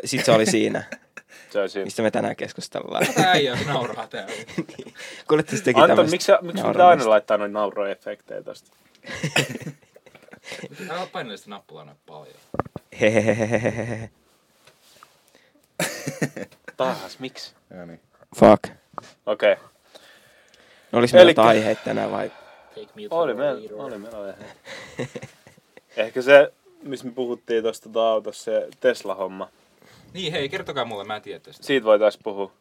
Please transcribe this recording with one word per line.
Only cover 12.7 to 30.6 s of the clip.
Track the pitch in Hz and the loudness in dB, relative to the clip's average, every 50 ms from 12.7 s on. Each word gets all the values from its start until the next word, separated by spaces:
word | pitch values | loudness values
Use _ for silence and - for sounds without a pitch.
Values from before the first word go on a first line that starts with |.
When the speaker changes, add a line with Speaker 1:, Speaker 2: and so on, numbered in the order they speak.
| - - _ _ - - | -8 -20 _ _ -4 2
Speaker 1:
Hehehehehehe. | 123 107 113 107 104 110 104 117 110 107 117 110 120 107 110 117 107 117 117 110 113 104 _ _ _ _ _ _ _ _ _ _ _ - _ _ _ _ _ _ - _ _ _ _ _ _ _ _ _ _ _ _ _ _ - - - - - - - - - 156 143 - - 95 - - _ - - - | 2 4 4 4 4 2 0 0 0 0 0 0 -2 -2 -4 -4 -8 -8 -8 -10 -12 -16 _ _ _ _ _ _ _ _ _ _ _ -20 _ _ _ _ _ _ -20 _ _ _ _ _ _ _ _ _ _ _ _ _ _ -8 -8 -8 -8 -10 -10 -10 -8 -6 -8 -8 -8 -12 -16 -16 -18 _ -20 -16 -6
Speaker 2:
Taas, | - 131 131 117 - 95 92 - - | -4 -4 -4 -4 -6 -10 -16 -16 -14
miksi? | 131 127 - - - - _ _ _ - | -14 -14 -14 -16 -20 -20 _ _ _ -20
Speaker 4:
No | 95 90 87 | -18 -18 -18
niin. | 85 85 - _ _ _ _ - _ - | -18 -20 -20 _ _ _ _ -20 _ 2
Speaker 1:
Fuck. | - 110 107 104 - - - - _ _ _ - - - - - _ - | 6 8 8 8 8 4 -6 -18 _ _ _ -18 -18 -18 -18 -20 _ -6
Speaker 2:
Okei. | 107 107 - 107 104 95 - - - _ _ _ _ - - - - - _ _ _ _ _ _ _ _ _ _ _ _ _ _ - - | -6 -4 2 2 2 2 2 -4 -20 _ _ _ _ -20 -20 -20 -20 -20 _ _ _ _ _ _ _ _ _ _ _ _ _ _ -2 0
Speaker 1:
Olis | 120 120 123 - | 2 2 8 10
meillä | 180 180 | 10 12
Speaker 2:
Elikkä | 175 156 135 | 12 10 8
Speaker 1:
jotain | 110 117 110 | 6 6 6
aiheita | 110 110 107 110 - - | 6 4 0 -2 -2 -4
tänään | 113 113 107 107 104 | -6 -4 -4 -4 -4
vai? | 101 101 107 110 - - - - - - - - - | -4 -6 -6 -8 -10 -14 -20 -20 -20 -20 -20 -20 -20
Speaker 3:
Take | - - - - | -20 -20 -20 -18
me | 107 104 104 | -16 -12 -6
to | 170 165 | -2 -2
Speaker 2:
Oli | 165 139 113 | 0 0 -2
Speaker 3:
the | 117 143 | -2 -2
Speaker 2:
meillä, | 147 131 110 | -4 -4 -6
Speaker 3:
leader. | 110 104 104 113 | -10 -14 -14 -12
Speaker 2:
oli | 135 135 113 | -12 -12 -12
meillä | 101 101 113 113 107 | -14 -14 -14 -14 -14
aihe. | 101 98 92 - 104 - - _ _ - - - - - - - 123 - - | -12 -14 -14 -16 -18 -20 -20 _ _ -20 -18 -18 -18 -18 -12 -12 -12 -12 -12
<laughs> | - - - - _ _ - _ _ _ _ _ - _ _ - | -16 -18 -18 -20 _ _ -20 _ _ _ _ _ -20 _ _ -6
Ehkä | 113 107 113 - 131 | -6 -6 -4 -4 -4
se, | 120 131 143 139 151 - _ _ _ _ _ _ - | 4 8 8 8 8 6 _ _ _ _ _ _ -14
mistä | 147 131 120 131 | -14 -12 -12 -12
me | 123 117 | -12 -8
puhuttiin | 131 123 120 120 113 _ - 117 113 110 | -6 -6 -6 -6 -8 _ -4 -2 -2 -2
tosta | 113 110 - - 113 | -2 -6 -6 -14 -8
tota | 107 113 113 113 | -2 0 0 2
autossa, | 110 107 104 107 - - - | 2 0 -2 -6 -14 -12 -8
se | 117 110 107 87 73 - - | -4 -4 -4 -4 -6 -10 -2
Tesla-homma. | - 127 117 - - 98 95 95 95 92 95 95 92 - _ _ _ _ _ _ _ _ - - - - - | 0 0 0 0 -6 -10 -8 -6 -8 -8 -8 -12 -14 -14 _ _ _ _ _ _ _ _ -20 -20 -20 -18 -14
Speaker 3:
Niin, | 180 185 151 | -10 -8 -6
hei, | 170 160 139 139 | -6 -6 -6 -6
kertokaa | 180 190 | -8 -10